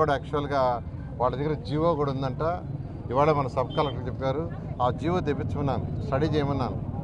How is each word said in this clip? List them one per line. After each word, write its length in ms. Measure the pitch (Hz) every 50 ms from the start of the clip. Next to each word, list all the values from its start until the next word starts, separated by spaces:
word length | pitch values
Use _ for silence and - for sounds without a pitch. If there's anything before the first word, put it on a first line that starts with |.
కూడా 100 | 156 147 143
యాక్చువల్గా 440 | 131 - - 151 147 147 143 143 135 131 127 120 117 - - - - - - - -
వాళ్ళ 140 | 117 127 123 127
దగ్గర 160 | 147 156 151 127 - -
జీవో 200 | 143 151 160 175 165 143
కూడా 120 | 151 139 131
ఉందంట. 280 | 135 135 131 - - 156 165 175 180 180 - - - - - - - - -
ఇవాళ 180 | 120 135 147 156 151 143
మన 80 | 135 120 -
సబ్ 180 | 131 123 120 120
కలెక్టర్ 280 | 156 151 135 120 165 120 127
చెప్పారు, 340 | 107 110 135 135 135 151 165 170 - - - - - - 123
ఆ 20 | 127 123 -
జీవో 160 | 135 165 175 180 160
తెప్పించమన్నాను, 580 | 147 135 139 147 - - 143 147 139 120 104 - - - - -
స్టడీ 220 | - 135 135 156 160 147
చేయమన్నాను. 420 | 156 139 139 139 135 123 107 95 - - - - -